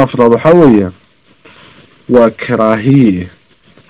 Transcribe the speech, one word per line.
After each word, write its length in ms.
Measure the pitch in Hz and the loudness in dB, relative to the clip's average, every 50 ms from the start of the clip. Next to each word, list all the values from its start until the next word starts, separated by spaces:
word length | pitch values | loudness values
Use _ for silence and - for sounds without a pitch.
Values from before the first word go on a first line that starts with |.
| 139 | 2
afraad 300 | 127 - 123 120 117 117 | 0 0 -2 0 0 0
waxaa 260 | 117 - 156 170 175 | 0 0 2 2 4
weeye, 300 | 165 139 113 104 98 90 90 _ _ _ _ _ _ _ _ _ _ - _ - - - _ - _ _ _ _ _ - | 4 4 2 2 0 -4 -8 _ _ _ _ _ _ _ _ _ _ -20 _ -20 -20 -20 _ -20 _ _ _ _ _ -2
waa 220 | 123 123 117 113 | 0 0 0 0
karaahiye. 1000 | 110 - - - 120 110 110 110 110 107 104 135 139 143 127 107 92 87 87 90 - _ _ _ _ _ _ _ _ _ _ _ | -2 -6 -10 -8 -6 -4 -2 -2 -2 -2 -2 0 0 2 2 0 -2 -4 -8 -12 -16 _ _ _ _ _ _ _ _ _ _ _